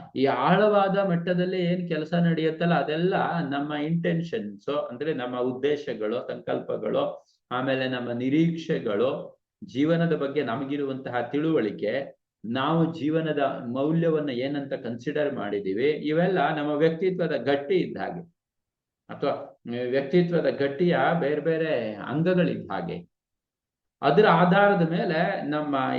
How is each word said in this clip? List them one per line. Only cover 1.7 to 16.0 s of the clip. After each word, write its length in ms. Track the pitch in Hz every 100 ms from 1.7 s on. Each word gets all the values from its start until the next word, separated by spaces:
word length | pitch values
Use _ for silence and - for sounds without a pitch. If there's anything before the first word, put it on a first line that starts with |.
| 180 175
ಕೆಲಸ 260 | 156 156
ನಡೆಯುತ್ತಲ್ಲ, 600 | 175 170 160 160 160 170
ಅದೆಲ್ಲ 640 | 156 143 151 180 196 139 170 131
ನಮ್ಮ 240 | 139 147
ಇಂಟೆನ್ಷನ್ಸ್, 1120 | 147 147 170 170 165 170 113 104 101 - 147 147
ಅಂದ್ರೆ 220 | 123 151
ನಮ್ಮ 260 | 139 123 123
ಉದ್ದೇಶಗಳು, 880 | 127 131 143 147 - 110 107 117 -
ಸಂಕಲ್ಪಗಳು, 960 | 123 - 123 - 120 107 127 - - - _ -
ಆಮೇಲೆ 360 | 123 135 131 131
ನಮ್ಮ 240 | 127 120
ನಿರೀಕ್ಷೆಗಳು, 1300 | 120 127 151 165 165 - 143 113 104 127 151 - - _ _ -
ಜೀವನದ 500 | 123 151 165 170 147
ಬಗ್ಗೆ 280 | 139 143
ನಮಗಿರುವಂತಹ 760 | 127 117 135 143 139 127 127 123 120
ತಿಳುವಳಿಕೆ, 880 | 143 160 151 104 90 101 127 - - _ _ 104
ನಾವು 540 | 127 143 165 160 -
ಜೀವನದ 400 | 143 160 156 143 139 - 123
ಮೌಲ್ಯವನ್ನ 640 | 127 147 165 165 156 147
ಏನಂತ 440 | 120 135 147 139
ಕನ್ಸಿಡರ್ 600 | 135 120 117 151 147 147 120
ಮಾಡಿದೀವಿ, 540 | 104 104 95 98 139
ಇವೆಲ್ಲ 680 | 151